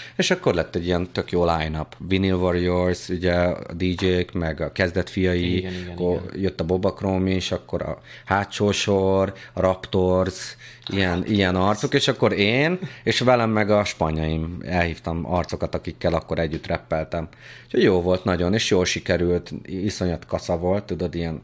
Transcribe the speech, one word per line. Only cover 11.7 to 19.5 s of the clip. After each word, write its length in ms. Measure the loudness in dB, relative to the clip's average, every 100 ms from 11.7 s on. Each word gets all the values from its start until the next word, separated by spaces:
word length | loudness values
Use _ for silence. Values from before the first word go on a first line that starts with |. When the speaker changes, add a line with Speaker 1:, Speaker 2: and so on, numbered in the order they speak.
| 0 0
Speaker 1:
és 140 | 0 2
akkor 240 | 2 2
én, 460 | 4 2 4 2 -2 -6 -6
és 160 | -2 2
velem 300 | 4 4 4
meg 200 | 2 4
a 120 | 2
spanyaim. 760 | 2 0 0 0 -2 -2 -4 -8 -4
Elhívtam 680 | 0 0 -2 -6 -6 0
arcokat, 420 | -2 -2 -4 -4 -4
akikkel 380 | -8 -2 0
akkor 260 | 0 -2 -4
együtt 280 | -2 -4 -4
rappeltem. 600 | -6 -2 -4 -2 -6 -8 -12 -20 -20 -2
Úgyhogy 180 | 4
jó 180 | 6 6
volt 220 | 4 2
nagyon, 300 | 2 2 2
és 160 | 2 2
jól 160 | 4 4
sikerült, 680 | 0 0 2 2 0 -2